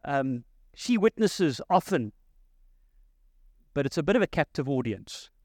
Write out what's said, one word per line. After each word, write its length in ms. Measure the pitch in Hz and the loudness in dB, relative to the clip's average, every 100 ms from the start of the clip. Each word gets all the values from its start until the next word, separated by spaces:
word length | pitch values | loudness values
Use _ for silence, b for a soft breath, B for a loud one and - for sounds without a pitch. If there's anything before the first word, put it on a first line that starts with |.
Um, 380 | 147 139 135 123 - _ _ | -2 -2 -2 -4 -8 _ _
she 240 | - - 233 | -12 0 4
witnesses 600 | 220 - 214 - 170 123 - | 4 4 0 2 0 0 0
often, 420 | 185 - 180 107 _ _ _ _ _ _ _ _ _ _ _ _ _ - _ _ | 0 2 -2 -2 _ _ _ _ _ _ _ _ _ _ _ _ _ -20 _ _
but 140 | 143 135 | -4 -4
it's 100 | - | -2
a 60 | |
bit 140 | 156 226 | 2 2
of 60 | |
a 40 | 196 | 2
captive 420 | - 151 - 135 | 0 -2 -4 -2
audience 640 | 135 120 98 - - - _ | -2 -2 -8 -10 -18 -18 _